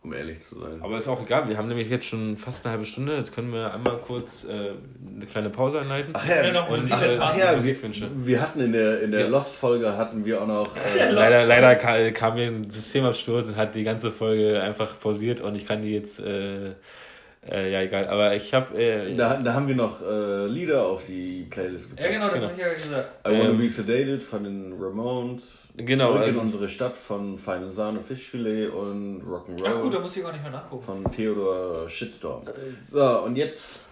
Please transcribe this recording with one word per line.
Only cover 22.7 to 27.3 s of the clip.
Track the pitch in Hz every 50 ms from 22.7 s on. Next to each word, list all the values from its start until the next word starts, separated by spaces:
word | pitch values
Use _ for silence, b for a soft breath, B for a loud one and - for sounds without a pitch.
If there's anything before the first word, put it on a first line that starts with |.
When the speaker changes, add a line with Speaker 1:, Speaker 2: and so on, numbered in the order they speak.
| 165 160 156 151 147 131 - - - - _ 101
Speaker 1:
I |
Wanna | 107 110 110 110
Speaker 2:
Ähm, | 117 110
Speaker 1:
Be | 120 117
Sedated | 113 - 107 101 117 127 139 135 139 131 -
von | - - 104 104
den | 101 98 98 95 92 92 92
Ramones. | 95 95 95 104 117 123 127 127 120 123 123 123 - - - - - - -
Speaker 2:
Genau, | - 120 120 131 135 131 120
Speaker 1:
Zurück | 113 101
in | 107 113
Speaker 2:
also | 113 120
Speaker 1:
unsere | 113 110 107 101 101 95
Stadt | - - 127 123 -
von | - - - 107 101 101 101